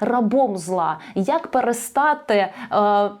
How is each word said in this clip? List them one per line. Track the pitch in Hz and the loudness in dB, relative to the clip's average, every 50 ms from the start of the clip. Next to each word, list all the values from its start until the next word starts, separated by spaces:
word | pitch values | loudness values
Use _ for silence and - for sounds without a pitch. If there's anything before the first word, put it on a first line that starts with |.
рабом | 208 226 240 247 226 202 233 277 262 220 196 | -2 0 0 0 0 2 2 2 2 2 0
зла? | 185 156 175 185 180 165 151 156 156 - - - | -6 -6 -4 -2 -2 -2 -2 -4 -6 -10 -8 -4
Як | 190 190 269 302 330 - | -2 0 0 0 -2 -2
перестати, | - - 254 226 226 240 233 - - - 277 285 302 294 294 - - 214 | 0 -2 0 0 2 -2 -2 -6 -4 -2 2 2 2 2 0 0 0 2
е, | 202 190 - - - 240 - - 214 202 208 208 202 202 202 208 - | 2 2 0 -4 -12 -10 -2 0 2 2 4 4 2 2 0 -2 -8